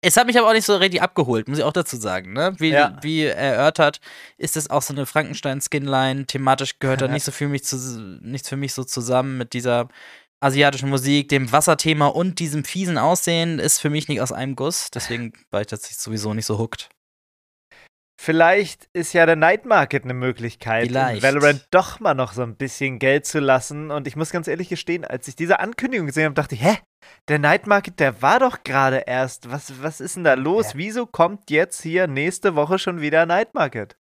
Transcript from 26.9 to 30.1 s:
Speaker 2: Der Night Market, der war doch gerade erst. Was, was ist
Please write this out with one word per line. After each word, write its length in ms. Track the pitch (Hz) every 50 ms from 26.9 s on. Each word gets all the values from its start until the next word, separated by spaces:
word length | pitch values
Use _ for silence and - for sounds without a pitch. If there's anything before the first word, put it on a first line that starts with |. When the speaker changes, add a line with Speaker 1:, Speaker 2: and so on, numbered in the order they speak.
| _ _ _ - - _ _
Speaker 2:
Der 140 | - 151 151
Night 260 | 143 147 156 - -
Market, 320 | 208 208 202 - - - -
der 240 | 156 135 113 -
war 160 | - 139 196 247
doch 240 | 269 247 - -
gerade 360 | _ - 135 139 135 131 131 135
erst. 520 | - - 123 127 131 131 - - - 120
Was, 320 | 123 143 - - 139 127
was 180 | 135 156 156 -
ist 140 | 131 170